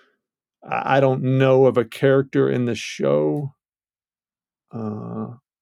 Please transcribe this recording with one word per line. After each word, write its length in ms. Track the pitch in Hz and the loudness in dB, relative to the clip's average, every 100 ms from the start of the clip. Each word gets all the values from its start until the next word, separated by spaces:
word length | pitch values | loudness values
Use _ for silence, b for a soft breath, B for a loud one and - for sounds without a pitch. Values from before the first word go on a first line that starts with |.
| _ _ _ _ _ _ | _ _ _ _ _ _
I, 360 | - 120 - 139 | -10 -6 0 2
I 20 | |
don't 220 | 135 131 131 131 | 2 0 0 2
know 280 | 135 131 135 | 4 6 4
of 120 | 123 | 2
a 60 | |
character 640 | 110 - 139 135 135 139 135 | -4 0 2 2 2 0 0
in 160 | 131 120 | 0 -2
the 80 | |
show, 800 | 113 - - 135 147 151 147 139 _ _ _ _ _ _ _ _ _ _ _ _ | -6 -10 -4 0 0 0 -4 -8 _ _ _ _ _ _ _ _ _ _ _ _
uh, 560 | 113 110 107 113 113 110 120 _ _ | -12 -10 -10 -10 -10 -12 -14 _ _